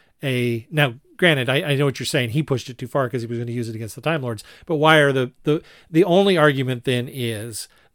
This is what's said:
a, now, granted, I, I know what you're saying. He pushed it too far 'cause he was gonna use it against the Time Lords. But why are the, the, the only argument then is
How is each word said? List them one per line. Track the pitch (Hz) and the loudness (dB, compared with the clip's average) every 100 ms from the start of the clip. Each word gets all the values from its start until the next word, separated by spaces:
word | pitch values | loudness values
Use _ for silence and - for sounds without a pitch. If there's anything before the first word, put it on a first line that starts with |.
| _ _ | _ _
a, | 139 127 123 117 113 | -4 0 0 -2 -4
now, | 156 143 117 _ - | 0 0 -2 _ 0
granted, | 180 143 123 | 2 4 2
I, | 135 | 0
I | 151 139 | 0 0
know | 143 | 0
what | 120 | -2
you're | 123 | -2
saying. | 147 120 | -2 0
He | 135 | -2
pushed | 156 127 - | -2 -4 -6
it | 139 | -12
too | 127 | -4
far | 143 127 | -2 -2
'cause | 127 | -4
he | 117 | -6
was | 117 | -6
gonna | 120 | -6
use | 120 117 | -6 -6
it | 110 | -8
against | 110 - | -10 -6
the | |
Time | 131 160 | -4 -2
Lords. | 127 110 - - - | -4 -8 -12 -14 -6
But | 156 | 2
why | 156 156 | 6 6
are | 143 | 6
the, | 131 127 - | 2 -2 -4
the, | 147 151 - - _ | -2 -2 -4 -20 _
the | 160 | 2
only | 190 175 196 175 | 4 4 4 4
argument | 151 135 127 123 135 | 4 2 -2 -4 -2
then | 123 123 | -2 -4
is | 135 117 110 117 107 - _ _ | -6 -6 -6 -10 -12 -14 _ _